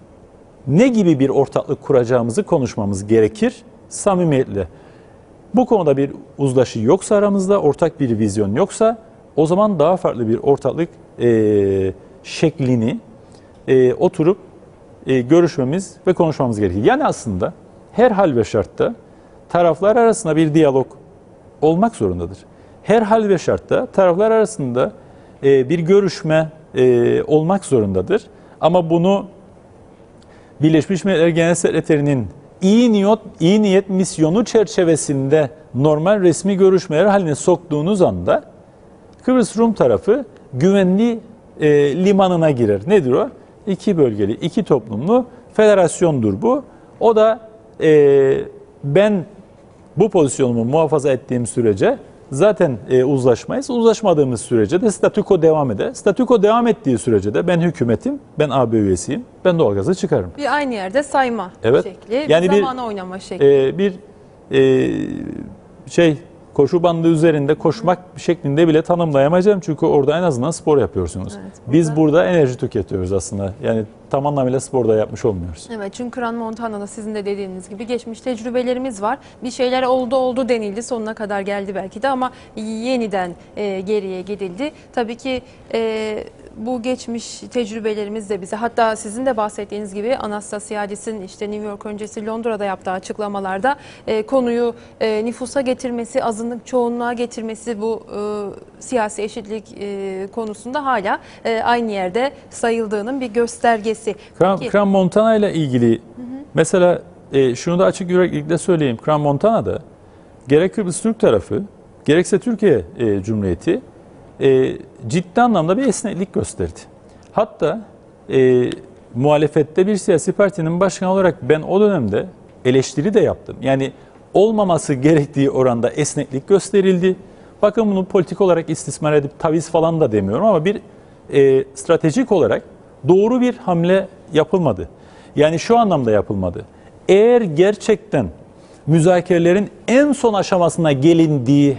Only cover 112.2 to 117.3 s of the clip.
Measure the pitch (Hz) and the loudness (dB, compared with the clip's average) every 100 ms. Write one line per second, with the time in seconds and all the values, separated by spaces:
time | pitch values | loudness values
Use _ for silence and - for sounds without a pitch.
112.2 | 175 190 247 220 202 117 82 - 117 101 | 2 -2 -2 0 2 2 0 -4 -2 -2
113.2 | 95 107 98 87 165 247 - - - - | -2 -2 -2 -2 -2 -4 -6 -20 -20 -20
114.2 | - - 135 131 127 110 - - 113 160 | -20 -2 2 2 2 -4 -14 -16 -6 -4
115.2 | 175 - 240 196 160 202 269 - 208 175 | -2 0 2 2 0 0 -2 -2 -6 -8
116.2 | 190 - - - 85 - - - - - | -6 -6 -6 -6 -8 -10 -20 -20 -20 -20
117.2 | - | -6